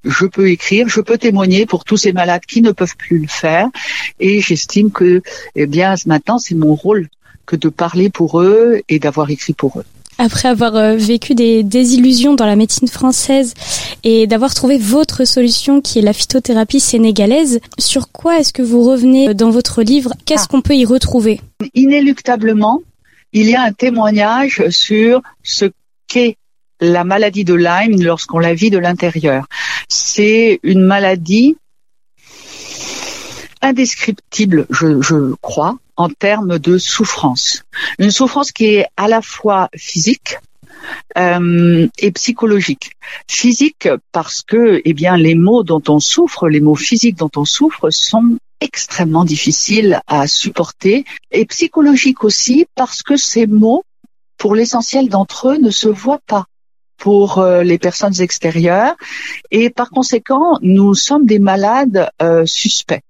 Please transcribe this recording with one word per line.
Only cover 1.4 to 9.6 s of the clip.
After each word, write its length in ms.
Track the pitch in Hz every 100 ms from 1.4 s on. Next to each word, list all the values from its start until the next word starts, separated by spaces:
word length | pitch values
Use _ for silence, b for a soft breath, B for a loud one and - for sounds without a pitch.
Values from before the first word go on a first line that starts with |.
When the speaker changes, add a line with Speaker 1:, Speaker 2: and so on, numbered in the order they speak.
| 190 185 220
Speaker 1:
pour 180 | 175
tous 120 | - 208
ces 160 | 208
malades 340 | 180 175 175 -
qui 160 | 233
ne 80 | 226
peuvent 260 | 190 180 -
plus 220 | - 170
le 80 | 151
faire. 400 | - 160 165 240 B B B B -
Et 200 | 190 208
j'estime 520 | 185 165 - 202 214
que, 300 | - 180 180 B B B -
eh 100 | 147
bien, 300 | 156 190 190 165
maintenant, 320 | 151 - 240
c'est 160 | -
mon 220 | 170 151 151
rôle 320 | 190 208 160 _ b b -
que 100 | 170
de 120 | 156
parler 420 | - 170 175 196
pour 300 | - 165 170
eux 400 | 185 214 233 214 -
et 120 | 156
d'avoir 280 | 147 147 143
écrit 240 | 147 -
pour 260 | 156